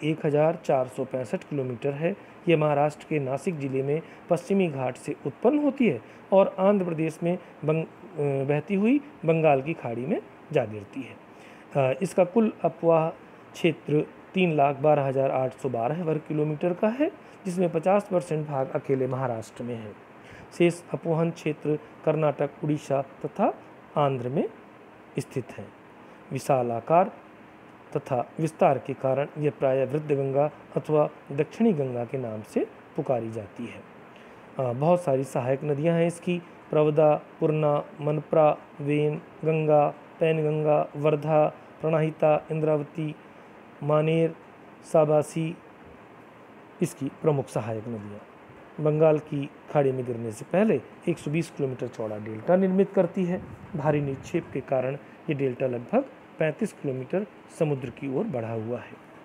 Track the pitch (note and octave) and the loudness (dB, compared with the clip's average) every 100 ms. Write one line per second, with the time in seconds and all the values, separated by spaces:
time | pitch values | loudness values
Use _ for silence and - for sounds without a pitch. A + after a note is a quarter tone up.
0 | D3+ D#3 D#3+ D3 D#3 E3 - C#3 B2+ - | -4 -2 0 2 2 0 0 0 0 -4
1 | B2+ C3 B2 - - C#3+ B2+ A#2 C#3 C#3+ | -6 -6 -6 -8 -6 -6 -4 -4 -4 -2
2 | E3+ G3+ - - F3 D#3+ D3+ C#3+ D3 - | -4 -4 -10 -6 2 4 4 2 2 -2
3 | - D#3 C3 C#3 - D#3+ C3+ C3+ C3+ D#3 | -4 -2 -2 -4 -4 -4 -4 -2 -2 -2
4 | - - - E3 - G3 F3+ C3+ B2+ - | -6 -10 -2 -2 0 2 2 0 -4 -6
5 | - - C#3+ - A3+ D4 D4 C#4 A3+ A#2+ | -8 -8 -8 0 2 4 2 2 2 0
6 | - - - F#3+ G3 - F#3+ G#3 F3 D#3 | -6 -20 2 4 4 4 2 4 0 -2
7 | D#3+ D3+ E3+ F3+ - - D3 D#3+ D#3+ - | -4 -2 -2 -2 -6 -6 -2 0 -2 -10
8 | - D3+ C#3+ C3+ C3+ D3 D3 G3 A3 C#4+ | -12 -4 -2 0 0 -2 0 0 2 2
9 | - - D#3+ E3 D#3 C#3 C#3 D#3+ B2 A#2 | 0 -4 0 4 4 4 2 -6 -6 -6
10 | C3 D4+ - - - D3 A2 G#2+ G2+ C#3+ | -4 -4 -6 -16 -4 -2 -2 -6 -12 -12
11 | A2+ G#2 - - - - - C#3+ C3 C3 | -14 -16 -20 -20 -20 -20 -6 0 0 0
12 | D3+ - F3 A#3 A3 - E3+ - E3 E3 | -2 2 2 4 2 2 -4 0 4 4
13 | D#3+ - - - - - E3+ D3 - D3+ | 2 -4 -16 -20 -20 -2 0 0 0 0
14 | D3+ - - F#3+ F3+ D3+ C#3 C3 D3+ D3 | 0 -6 -6 0 2 4 2 4 4 4
15 | C3+ C3+ C3+ C#3 C3 - C#3 A#2+ A#2 D#3+ | 2 2 0 0 -2 -4 -4 -2 -2 -2
16 | D#3+ D#3 - D3+ D3+ D3 F3 F3 G#3+ B3 | -2 -4 -2 -2 -2 -2 -2 0 -2 0
17 | D#4 - - - G3 F3 F3 D#3+ E3+ G3+ | -2 -4 -16 -12 -6 0 0 0 2 2
18 | G3+ F3+ - D#3 D3+ C#3 C3+ D3 - C3+ | 2 -2 -2 -4 -4 -4 -4 -4 -2 0
19 | B2+ C3 C3 A2+ G#2+ - A#2+ A#2 G#2+ G2 | 0 -2 -4 -4 -10 -12 -10 -10 -12 -16
20 | - - - - - - F3 E3+ - C#3+ | -20 -20 -20 -20 -8 2 2 2 -6 -6
21 | E3+ D#3+ E3+ E3 D#3+ D3 D3 D3+ - - | -2 0 0 -2 -6 -4 -2 -4 -6 -6
22 | - D#3 D3+ C#3 C#3+ - D3+ D3 - C#3 | -2 2 2 0 -4 -4 -2 -2 0 -2
23 | C3+ - D3 - B3 - - - - - | -2 -8 -8 -2 -2 -2 -10 -20 -6 0
24 | C#3+ C3 A#2+ D3 F#4 - - - - - | 2 0 -2 -2 -2 -6 -20 -20 -20 -20
25 | - - - C3+ - - G2 - - - | -12 -8 -6 -8 -8 -12 -16 -18 -20 -20
26 | - - - C#3 - C3+ A#2+ A#2 - E3 | -20 -20 -10 -6 0 0 0 -2 2 4
27 | G#3 - - - - - - - - D3 | 4 -2 -20 -20 -20 -20 -20 -20 -8 -8
28 | - B2 - - D#3+ - F3+ B2+ - C3 | -4 -4 -4 -4 -4 2 2 2 -2 -4
29 | C3 C3 C#3+ D#3+ D3 C#3+ C3+ C3+ B2+ D3 | -2 0 -2 -4 -4 0 0 2 0 -2
30 | D3+ C#3 C3+ C3+ D3+ - - D#3 - D3+ | -2 -2 0 0 0 -2 -8 -6 0 2
31 | D3+ - - C#3+ D3 - A3+ D#3 C3+ B2 | 2 -2 -6 -4 -4 2 2 2 -2 -4
32 | A#2 C3+ A#2+ G#2+ G#2+ B3 G#4 - - - | -6 -6 -6 -8 -6 -4 -4 -6 -12 -6
33 | C#3+ B2 A2+ A2+ G2+ - A#2 G2 - - | -2 -2 -4 -8 -12 -12 -12 -14 -18 -20
34 | - - - - - - C3 A#2+ D#3 F3 | -20 -20 -20 -20 -12 -4 -4 0 2 2
35 | F3 C3+ C3+ D3 B2 C3+ D3+ C#3 D#3+ E3+ | 2 0 0 -4 -2 -2 -2 -2 0 2
36 | E3+ E3 - F3 - - - D#3 D3+ D3+ | 0 -2 -4 -4 -6 -18 -2 2 4 6
37 | D#3 D3+ - - D#3+ D#3 D3+ D3 - - | 4 4 -2 -2 0 2 2 0 -2 -6
38 | D3 D#3 D3 E3 D3+ D3+ - - C#3+ D3 | -2 -2 2 4 6 4 -4 -8 -2 0
39 | D3+ D3+ - - D#3 D#3+ D3+ D3+ D3 - | 0 -2 -8 -6 0 2 4 4 4 0
40 | - - E3 D#3+ D3+ D#3 D3+ D3+ D#3 D3 | -12 -2 0 2 0 0 2 2 0 0
41 | D3 D3+ D3+ D#3 D3+ - - - D#3 D#3+ | 0 0 2 4 2 0 -18 -6 0 2
42 | D#3 D#3 D#3 D3+ - D#3 D#3 D3+ D3 - | 0 2 2 2 0 -2 0 0 -2 -6
43 | D3+ D3 - - - - - - C#3+ D3+ | -8 -8 -16 -20 -20 -20 -20 -8 0 2
44 | D#3 E3 E3 E3 - - - - - E3 | 4 2 0 -2 -18 -20 -20 -20 0 4
45 | D3+ D3+ D3 E3 D#3+ F3 - - - - | 6 4 2 -2 -6 -8 -16 -20 -20 -20
46 | - - - - - - - - F#3 - | -20 -20 -20 -20 -20 -20 -18 -6 -6 -4
47 | C3+ - D#3+ C#3+ A#2 - A2+ A2 A2+ A2 | -10 -2 0 0 -2 -6 -4 -6 -8 -10
48 | G#2 G#2 - - - - - - D3+ D3+ | -10 -14 -18 -20 -20 -20 -16 -2 0 4
49 | D#3+ D3+ - D3 C#3 - - D3+ C3+ C3 | 4 4 0 -6 -6 -10 -2 2 2 0
50 | B2 A#2 A#2 G#2+ - F3 A3 C#3+ - - | -4 -6 -8 -10 -2 2 2 2 -2 -8
51 | - D#3+ D3+ D#3 D#3 - C3+ B2 A#2+ - | -4 -4 -2 -2 -2 -4 -4 -4 -6 -6
52 | A2 G#2+ G#2+ A2 A2 F3+ F#3+ F#3 F#3+ - | -6 -6 -8 -6 2 4 4 2 2 2
53 | F3 F#3+ F3 F#3 - - - D#3+ D3 D3 | 0 0 -2 -2 -6 -16 -12 -4 0 0
54 | C#3+ C3+ - F3 - C#3+ - C3 B2+ C#3 | -2 -6 -6 -6 -4 -8 -2 -2 -2 -6
55 | - - - C#3+ C#3 B2 C3+ A#2+ A#2+ A#3+ | -12 -10 -6 -2 -2 0 -2 -4 -2 -2
56 | C#4 - - - D#3 D3 A3 - D3 C3 | -2 -6 -12 -2 -2 -2 -6 -4 -6 -6
57 | B2+ F3+ G#3 - - - D#3 C#3 A#2+ - | -4 -4 -4 -10 -12 -4 -2 -2 -6 -8
58 | C#3 C3 A3+ C3 A2+ A2+ A2 A#2+ - - | -6 -4 -4 -4 -6 -6 -6 -8 -10 -20
59 | - - | -20 -20